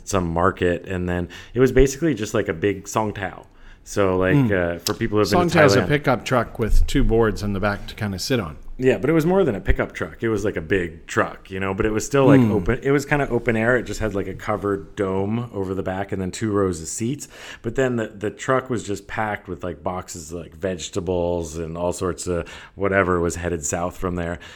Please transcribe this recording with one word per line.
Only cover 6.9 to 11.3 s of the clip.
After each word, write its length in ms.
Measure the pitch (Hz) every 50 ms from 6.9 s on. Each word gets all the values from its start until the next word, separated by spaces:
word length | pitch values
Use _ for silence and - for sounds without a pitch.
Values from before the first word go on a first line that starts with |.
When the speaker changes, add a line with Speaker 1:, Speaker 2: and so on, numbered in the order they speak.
| - 143 123
Speaker 2:
boards 400 | 107 113 113 117 107 98 90 107
in 120 | 104 101
the 60 | 95
back 260 | 95 104 101 101 -
to 80 | - -
kinda 240 | - 113 104 98 90
sit 200 | - - 135 120
on. 180 | 98 78 76 - - - - -
Speaker 1:
Yeah, 180 | 127 131 117 98
but 120 | 98 131
it 20 | 160
was 140 | 165 147
more 160 | 170 185 196 196
than 140 | 147 107
a 40 | 95
pickup 320 | - - 117 - 113 - -
truck. 300 | - 101 82 76 - -
It 60 | 113
was, 160 | 110 101 98
like, 120 | 104 90
a 40 | 92
big 460 | 80 76 98 95 87 82 80 80 -
truck, 440 | - - 110 95 82